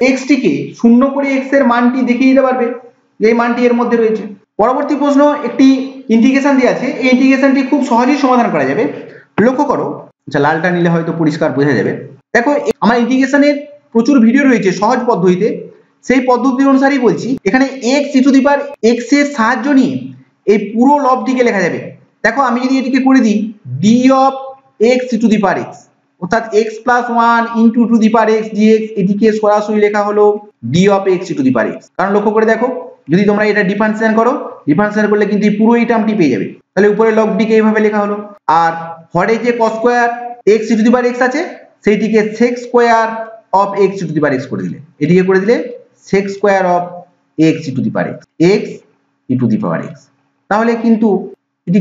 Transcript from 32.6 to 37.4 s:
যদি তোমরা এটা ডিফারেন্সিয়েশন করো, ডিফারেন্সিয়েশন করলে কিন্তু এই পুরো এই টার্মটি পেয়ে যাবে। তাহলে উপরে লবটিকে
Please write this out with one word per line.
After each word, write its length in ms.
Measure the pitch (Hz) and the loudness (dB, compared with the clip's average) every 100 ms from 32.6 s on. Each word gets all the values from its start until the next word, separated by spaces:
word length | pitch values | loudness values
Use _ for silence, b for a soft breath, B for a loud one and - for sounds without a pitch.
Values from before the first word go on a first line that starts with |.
| 254 - - - - | -2 -6 -12 -18 -2
যদি 120 | 175 202 | 0 2
তোমরা 140 | 208 214 | 2 0
এটা 120 | 208 185 | 0 -2
ডিফারেন্সিয়েশন 420 | 202 220 214 226 220 | -2 -2 0 0 2
করো, 120 | 233 294 - - 143 | 0 -2 -8 -8 -2
ডিফারেন্সিয়েশন 400 | 151 208 208 208 | 0 0 0 0
করলে 120 | 208 208 | 0 0
কিন্তু 140 | 208 208 | 0 0
এই 60 | 208 | 2
পুরো 140 | 226 233 | 2 2
এই 60 | 233 | 2
টার্মটি 220 | 226 214 208 | 0 0 0
পেয়ে 140 | 147 | 0
যাবে। 120 | 104 85 - _ | 0 -6 -12 _
তাহলে 160 | 185 208 | 0 0
উপরে 160 | 202 226 220 | 2 2 2
লবটিকে 360 | 214 185 | 0 0